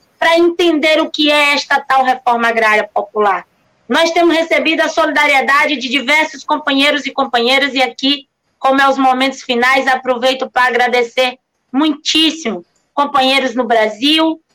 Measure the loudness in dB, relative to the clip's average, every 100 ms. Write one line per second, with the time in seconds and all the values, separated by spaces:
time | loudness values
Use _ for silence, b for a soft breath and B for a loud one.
0 | _ _ 0 4 2 2 0 2 2 0
1 | 0 -2 0 2 2 0 0 -2 0 0
2 | 2 0 0 0 0 0 2 0 -2 -6
3 | -4 -2 0 -2 -6 _ _ _ -4 0
4 | 2 2 2 2 0 0 0 0 0 0
5 | 0 0 2 2 2 2 2 -2 -2 -4
6 | 0 0 0 -6 -4 -4 -2 0 0 0
7 | -4 -6 -2 -2 0 0 0 -2 -2 -2
8 | -2 -4 -6 _ _ _ 0 2 2 2
9 | 0 0 -2 -4 -4 0 0 0 0 -2
10 | -2 -2 -2 -2 -4 -2 0 0 0 0
11 | -2 -2 -2 -4 _ _ _ -2 0 -2
12 | -2 0 0 -2 -6 -8 -12 _ _ -4
13 | -2 0 2 0 -2 -4 -2 0 0 -2
14 | 0 0 0 -4 _